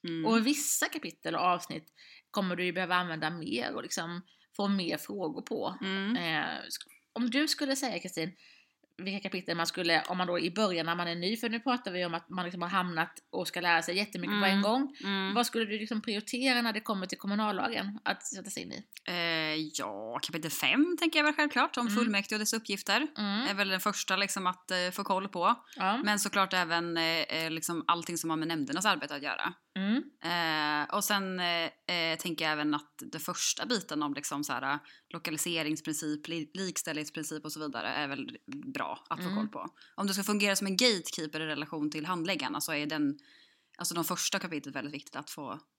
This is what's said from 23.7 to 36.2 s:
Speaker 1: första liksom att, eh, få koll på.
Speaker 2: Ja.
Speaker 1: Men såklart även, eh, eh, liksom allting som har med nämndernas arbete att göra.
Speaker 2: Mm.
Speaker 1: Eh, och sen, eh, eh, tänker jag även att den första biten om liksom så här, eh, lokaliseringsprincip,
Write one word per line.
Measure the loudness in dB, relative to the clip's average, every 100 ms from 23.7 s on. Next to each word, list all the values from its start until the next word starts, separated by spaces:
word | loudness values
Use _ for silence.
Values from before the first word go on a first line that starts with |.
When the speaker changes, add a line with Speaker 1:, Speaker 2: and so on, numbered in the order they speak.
| 2
Speaker 1:
första | 0 0 2 2
liksom | 2 2 0
att, | -2 -2
eh, | 0 0
få | -2
koll | 0 0 0
på. | 2 2 2 -4 0
Speaker 2:
Ja. | 2 2
Speaker 1:
Men | 2 2
såklart | 2 4 4
även, | 4 4 2 2 0
eh, | 2 2
eh, | 0 0 -2
liksom | -2 -2 0 2
allting | 2 2 -4
som | -2
har | -2
med | 0
nämndernas | -2 -2 2 2
arbete | 2 0
att | -6
göra. | -4 -2 -4 -6 _ -2
Speaker 2:
Mm. | 2 0 0 _
Speaker 1:
Eh, | 2 4 4 4 4 2 2
och | 0
sen, | 2 2 2 0
eh, | 2 2 0 -4 -2 0
eh, | 2 0
tänker | -2 0
jag | 0
även | 2 2
att | 0 -4 -14
den | -10 -6
första | -6 -2 0 0 0
biten | -2 0 -2
om | -2
liksom | -4 -4 -4
så | -2
här, | -2 -2
eh, | -2 -6 -20 _ -10 -6 -4
lokaliseringsprincip, | -2 0 0 -2 -4 -4 -2 -4